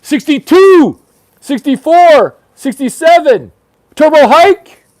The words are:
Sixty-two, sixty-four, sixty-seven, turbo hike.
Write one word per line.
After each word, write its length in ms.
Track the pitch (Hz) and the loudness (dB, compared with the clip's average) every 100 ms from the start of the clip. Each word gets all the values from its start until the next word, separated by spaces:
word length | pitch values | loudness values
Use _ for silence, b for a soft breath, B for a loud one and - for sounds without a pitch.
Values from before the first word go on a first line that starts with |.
Sixty-two, 1000 | - 294 - 277 - 349 392 359 254 - _ _ _ _ | -8 -8 -4 -8 -2 2 4 2 0 -6 _ _ _ _
sixty-four, 960 | - 277 285 262 - 339 349 294 208 _ _ | -12 -10 -6 -8 -2 0 2 2 0 _ _
sixty-seven, 960 | _ 277 - 262 - 320 339 311 214 113 _ _ _ _ | _ -12 -8 -10 -6 -2 0 0 -4 -6 _ _ _ _
turbo 340 | - 302 311 254 | -4 0 2 2
hike. 560 | 294 370 370 _ _ _ _ | 2 2 -2 _ _ _ _